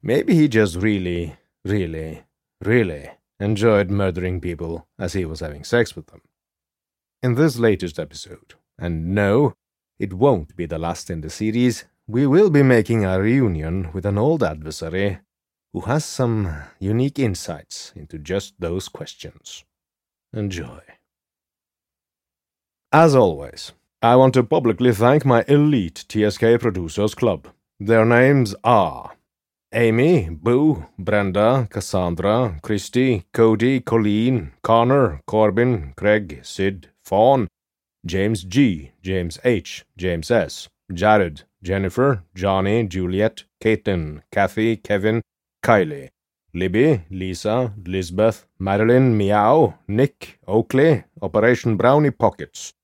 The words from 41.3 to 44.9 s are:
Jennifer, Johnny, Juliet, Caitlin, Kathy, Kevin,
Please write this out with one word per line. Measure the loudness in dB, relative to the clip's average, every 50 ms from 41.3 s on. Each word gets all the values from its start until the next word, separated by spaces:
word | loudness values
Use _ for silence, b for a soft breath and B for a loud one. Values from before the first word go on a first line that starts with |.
| -4 -12 -20 _ _ _
Jennifer, | -8 -4 -4 -2 -2 -4 -2 0 0 0 0 -2 -6 _ _
Johnny, | -6 -2 -2 0 0 0 0 0 0 -2 -2
Juliet, | -4 -6 -4 -4 -2 0 -2 -2 -2 -6 -20 _ _ _
Caitlin, | 0 0 0 0 _ -4 -4 -2 -4 -6 -10 -14 _ _
Kathy, | -2 -2 -2 -2 0 -2 -2 -2 -2 -4
Kevin, | _ -4